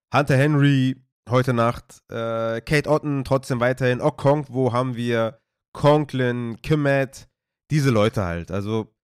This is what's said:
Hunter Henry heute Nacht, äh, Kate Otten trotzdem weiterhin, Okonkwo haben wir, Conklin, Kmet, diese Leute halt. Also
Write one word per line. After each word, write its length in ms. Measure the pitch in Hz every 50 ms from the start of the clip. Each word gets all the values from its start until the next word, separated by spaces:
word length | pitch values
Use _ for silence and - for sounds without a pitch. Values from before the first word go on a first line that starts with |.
| _ _
Hunter 260 | - 131 147 139 143 131
Henry 680 | 139 151 151 139 143 143 143 135 127 131 131 - _ _ _ _ - -
heute 240 | 117 131 123 135 123
Nacht, 480 | 117 113 117 120 - - - - - _ -
äh, 520 | - 117 117 117 113 113 113 113 113 117
Kate 280 | - - 156 147 139 -
Otten 340 | 147 156 - 151 143 139 127
trotzdem 340 | - 139 135 - - 135 117
weiterhin, 420 | 120 127 127 - 135 123 123 120
Okonkwo 720 | - 151 127 - - 139 143 151 139 - 120 127 131 127 113
haben 220 | 123 127 131 123
wir, 440 | 117 120 120 117 113 113 110 - _ _ _ _ _ _ _ -
Conklin, 840 | - - 143 147 151 147 139 - 131 127 123 120 120 120 117 113 -
Kmet, 680 | - - 156 151 143 139 139 139 135 127 - - - _ _ _ _ _ _ _ _ -
diese 180 | 147 156 135 135
Leute 340 | 117 107 101 113 - 113 98
halt. 280 | 87 85 85 82 -
Also 420 | 90 101 98 104 110 113 104 - _ _